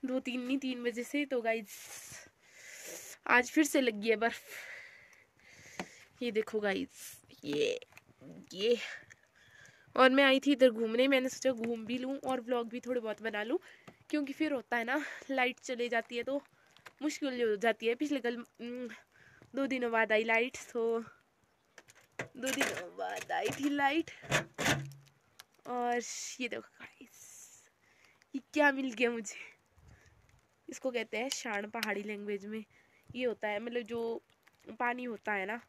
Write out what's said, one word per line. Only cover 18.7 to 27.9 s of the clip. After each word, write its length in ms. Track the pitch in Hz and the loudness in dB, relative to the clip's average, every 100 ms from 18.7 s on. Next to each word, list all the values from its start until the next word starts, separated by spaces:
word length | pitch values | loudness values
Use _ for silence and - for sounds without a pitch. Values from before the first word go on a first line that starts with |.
| 247 247 220 _ _ - - - | -8 -8 -10 _ _ -20 -20 -8
दो 120 | 254 277 | -2 0
दिनों 240 | 262 240 | 0 2
बाद 220 | 226 220 | 4 6
आई 120 | 220 | 4
लाइट, 320 | 220 226 247 - - | 6 4 2 -2 -6
तो 100 | 240 226 226 226 - _ _ _ _ _ - - - _ - | 0 2 0 -2 -16 _ _ _ _ _ -20 -20 -20 _ -12
दो 300 | - - 254 | -12 -6 -4
दिनों 400 | 262 262 - 175 180 | 0 -2 -2 -10 -6
बाद 360 | 185 175 - | -6 -6 -4
आई 160 | 165 208 - | -2 -2 0
थी 100 | 285 | 0
लाइट। 420 | 285 277 311 320 - - - - - - - - - - _ _ _ - _ - | 2 2 2 -2 -10 -2 -2 -2 -4 0 0 -2 -14 -20 _ _ _ -20 _ -8
और 340 | 247 240 240 233 - - - | -4 0 -2 -4 -10 -10 -6
ये 80 | 247 | -6
देखो 200 | - - _ | -6 -10 _
guys, 360 | - - 254 - - - - - - _ _ | -20 -20 -20 -20 -20 -20 -20 -20 -20 _ _